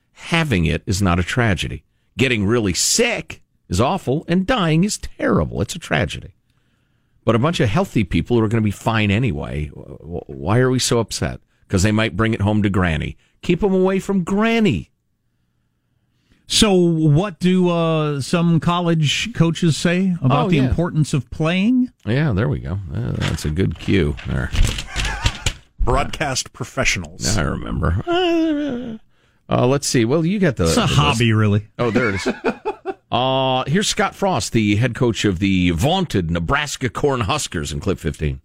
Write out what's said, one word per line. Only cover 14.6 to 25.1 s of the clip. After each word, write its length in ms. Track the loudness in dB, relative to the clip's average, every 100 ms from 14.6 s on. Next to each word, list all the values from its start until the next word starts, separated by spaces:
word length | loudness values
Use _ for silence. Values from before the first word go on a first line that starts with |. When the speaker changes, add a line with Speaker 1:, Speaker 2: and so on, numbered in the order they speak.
| 2 0 -6 _ _ _ _ _ _ _ _ _ _ _ _ _ _ _ -4
Speaker 2:
So 260 | 2 4
what 680 | 4 4 2 4 4 2 0
do, 300 | 2 4 2
uh, 520 | 2 0 0 -2 -4
some 380 | -2 2 4 2
college 720 | 2 0 2 2 2 0 -4 0
coaches 420 | 0 2 0 2
say 380 | 0 2 0 0
about 280 | 2 2 4
Speaker 1:
Oh, 20 |
Speaker 2:
the 60 | 2
Speaker 1:
yeah. 120 | 2
Speaker 2:
importance 440 | 2 0 0 0
of 160 | 0 -4
playing? 640 | -4 -2 2 2 2 0 _ -2
Speaker 1:
Yeah, 260 | 0 2
there 160 | 0 0
we 80 | -2
go. 200 | -4 -6 -6
Uh, 200 | -6 -4 -4
that's 280 | -4 -2 -4
a 60 |
good 260 | -2 -2 -2
cue 380 | 0 2 2 -2 -4
there. 220 | -4 -2 2 2 2 -8 -6 -4